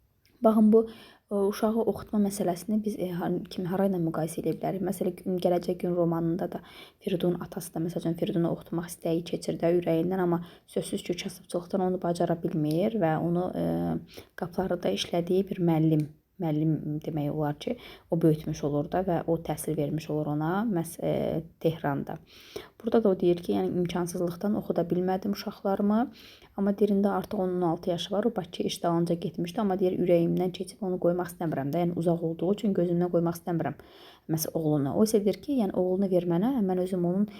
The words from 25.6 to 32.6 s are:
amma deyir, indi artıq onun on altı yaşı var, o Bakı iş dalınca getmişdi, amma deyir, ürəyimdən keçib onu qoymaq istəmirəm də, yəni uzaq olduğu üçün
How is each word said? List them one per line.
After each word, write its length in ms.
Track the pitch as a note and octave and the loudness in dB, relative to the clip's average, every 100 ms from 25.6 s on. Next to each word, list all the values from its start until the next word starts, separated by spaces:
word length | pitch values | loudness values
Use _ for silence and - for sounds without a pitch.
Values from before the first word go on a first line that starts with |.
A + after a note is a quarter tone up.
| G3+ G3 G3+ G#3+ C#4 - - - - - | -2 0 2 2 0 -6 -20 -20 -12 -2
amma 160 | G3+ G3+ | 0 2
deyir, 120 | G#3 G3 | 4 4
indi 120 | G3+ | 2
artıq 300 | F#3+ F#3 G#3 | 0 -2 -2
onun 240 | F#3 F3+ | 0 2
on 60 | F3 | 2
altı 220 | E3+ F#3 | 0 -2
yaşı 240 | E3+ - | -4 -2
var, 100 | G3+ | 0
o 100 | A3+ A3+ | 0 0
Bakı 260 | E3 - | -6 -4
iş 200 | G3+ - | -4 -2
dalınca 320 | F3 E3+ E3+ | 0 2 2
getmişdi, 460 | E3+ E3+ - E3+ G3+ | 0 -2 -4 -6 -2
amma 180 | G3+ F#3 | 0 2
deyir, 200 | F#3 - | 0 2
ürəyimdən 540 | F3+ E3+ E3+ F3 F3+ | 4 4 4 2 0
keçib 300 | F3 F#3+ - | -4 -10 -8
onu 160 | F#3 F3+ | -4 0
qoymaq 300 | F3 F3 F3 | 0 0 -4
istəmirəm 380 | - E3 C#3 C#3 | -6 -4 -4 -2
də, 120 | E3+ | 0
yəni 120 | F3 F3 | 0 0
uzaq 220 | E3+ E3+ E3 | 2 2 0
olduğu 220 | E3 E3+ | -2 -2
üçün 200 | G#3 | 0